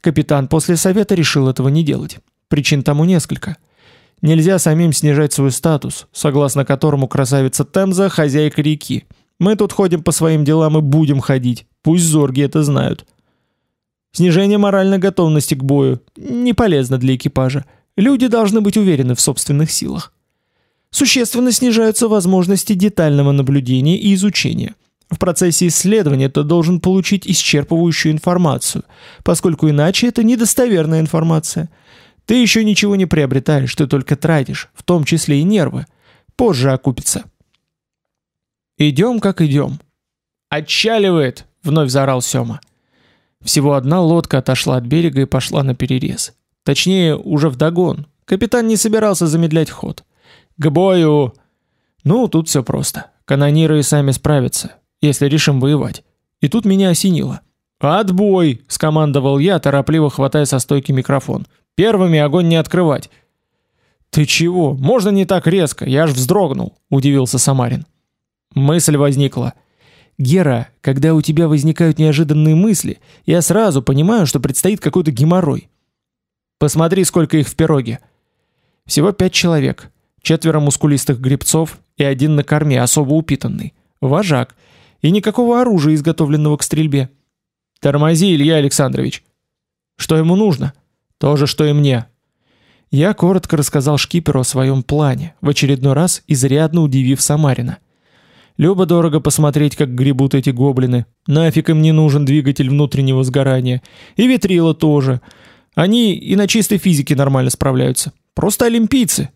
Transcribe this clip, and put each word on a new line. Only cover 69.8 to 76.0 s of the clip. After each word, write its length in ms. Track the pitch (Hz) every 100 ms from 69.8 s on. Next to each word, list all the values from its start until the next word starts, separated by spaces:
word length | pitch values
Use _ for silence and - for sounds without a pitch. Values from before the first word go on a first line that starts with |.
| _ _ _ _
Гера, 500 | 127 175 165 120 120 _
когда 320 | - 135 151
у 80 | 160
тебя 260 | 147 156 170
возникают 500 | 151 147 156 165 156
неожиданные 560 | 156 143 156 151 156
мысли, 440 | 156 208 202 - - _ _
я 160 | - 165
сразу 420 | 160 190 220 139
понимаю, 440 | 131 139 165 233 151
что 140 | -
предстоит 380 | 120 - 185 208
какой-то 320 | 151 185 165
геморрой. 600 | 117 151 180 165 127 - _ _ _